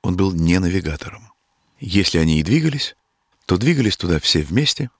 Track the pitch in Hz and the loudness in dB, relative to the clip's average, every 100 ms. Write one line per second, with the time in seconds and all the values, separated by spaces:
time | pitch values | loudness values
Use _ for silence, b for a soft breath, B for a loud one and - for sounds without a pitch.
0 | - 90 98 85 82 90 90 92 80 76 | -2 0 0 2 2 2 2 -2 -4 -8
1 | - - - _ _ _ _ _ 95 98 | -12 -18 -20 _ _ _ _ _ -2 0
2 | 92 85 80 78 78 147 156 139 - - | 2 2 2 2 2 2 0 -4 -8 -10
3 | _ _ _ _ - 120 127 156 110 - | _ _ _ _ -2 0 2 2 0 -2
4 | 90 78 - 82 73 101 147 - 131 _ | 0 0 2 -2 0 0 0 -4 -8 _